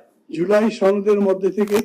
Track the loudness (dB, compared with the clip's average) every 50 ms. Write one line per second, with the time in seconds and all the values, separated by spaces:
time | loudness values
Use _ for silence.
0 | -20 _ _ _ _ _ -6 -6 -2 2 2 2 2 0 -2 0 0 0 2 2
1 | 0 0 0 2 2 0 0 0 -2 -4 -2 -2 -2 0 0 -2